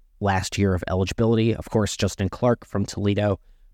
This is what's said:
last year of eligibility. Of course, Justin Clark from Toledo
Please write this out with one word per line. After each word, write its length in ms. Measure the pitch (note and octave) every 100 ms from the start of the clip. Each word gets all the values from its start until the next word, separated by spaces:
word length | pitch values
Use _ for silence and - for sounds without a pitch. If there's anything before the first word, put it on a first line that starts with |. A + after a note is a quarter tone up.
| - _
last 360 | G2+ F#2+ F2+ -
year 160 | G2
of 100 | F2+ -
eligibility. 640 | F#2 F#2+ - A2+ A2+ A2+
Of 160 | A2 -
course, 260 | A2+ G2+ -
Justin 340 | G2 - F#2+
Clark 360 | - B2 A#2 -
from 200 | G2+ G2
Toledo 540 | - G2+ G2+ G#2 F#2+ - - -